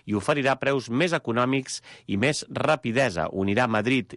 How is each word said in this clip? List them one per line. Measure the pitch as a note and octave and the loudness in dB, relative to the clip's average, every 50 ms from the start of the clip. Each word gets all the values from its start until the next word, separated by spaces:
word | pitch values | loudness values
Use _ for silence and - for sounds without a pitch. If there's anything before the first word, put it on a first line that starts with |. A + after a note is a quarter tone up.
| - | -6
i | - G#2 | -2 -2
oferirà | G2+ F#2 - B2 C#3+ B2+ C3+ C3+ B2+ | -2 0 0 0 2 2 0 0 0
preus | - C3+ C#3 C3+ A2+ - A#2+ | 0 0 0 0 -2 -2 -2
més | C3 F3 F3 E3+ D3+ | 0 0 0 0 -2
econòmics | - A#2+ A2+ A#2+ B2 B2+ C3+ C#3 B2+ - - - - - - - - | -2 -2 0 0 2 2 0 -2 -2 -4 -10 -12 -12 -16 -20 -16 -8
i | - G2+ G2 | -4 -2 0
més | A2+ C#3+ D3 - - - - | 2 2 0 0 -4 -8 -6
rapidesa. | - - D3+ D#3 D3 - A#2+ A2 B2+ C#3 A#2+ F2 E2+ D#2 - - | -2 2 2 2 2 0 -2 0 0 0 0 0 -2 -2 -2 -2
Unirà | F#2+ G2 G2 G2+ A#2 B2+ | -2 0 0 2 2 2
Madrid | A#2 A2+ G#2+ G#2 B2 C3+ B2+ G#2 - - | 2 2 2 2 2 0 0 -2 -4 -10